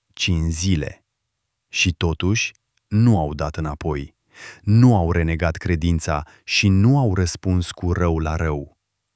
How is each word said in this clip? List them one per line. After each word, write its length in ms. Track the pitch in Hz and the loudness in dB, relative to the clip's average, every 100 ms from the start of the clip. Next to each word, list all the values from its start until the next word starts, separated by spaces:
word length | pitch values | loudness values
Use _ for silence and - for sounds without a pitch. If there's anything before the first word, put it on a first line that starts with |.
| _ | _
ci 140 | - - | -8 -4
în 240 | 82 82 | -2 -2
zile. 540 | 80 92 80 69 - _ _ _ _ _ _ _ | -4 -2 -2 -4 -10 _ _ _ _ _ _ _
Și 240 | - - | -4 -2
totuși, 580 | - 85 78 90 113 - - _ _ _ | 0 -2 -2 -2 -2 -4 -10 _ _ _
nu 320 | 107 120 101 | 2 4 4
au 140 | 76 | 0
dat 220 | 73 76 - | -6 -8 -6
înapoi, 600 | 78 71 82 73 69 _ _ - - - | -8 -8 -6 -6 -8 _ _ -20 -20 -8
nu 340 | 104 107 123 104 | 2 6 6 6
au 160 | 85 | 2
renegat 440 | 85 80 80 85 - | 0 0 0 -2 -2
credința 680 | 90 85 85 82 - 73 - _ | -2 -2 0 0 -2 -4 -6 _
și 240 | - - 104 | -6 0 2
nu 300 | 95 113 143 | 4 4 4
au 180 | 123 95 | 2 0
răspuns 560 | 87 - 95 90 85 | -2 -2 -2 -2 -2
cu 220 | - 90 | -6 -4
rău 260 | 85 87 80 | -2 0 0
la 160 | 78 80 | -2 -4
rău. 420 | 80 73 71 _ _ _ _ | -4 -4 -8 _ _ _ _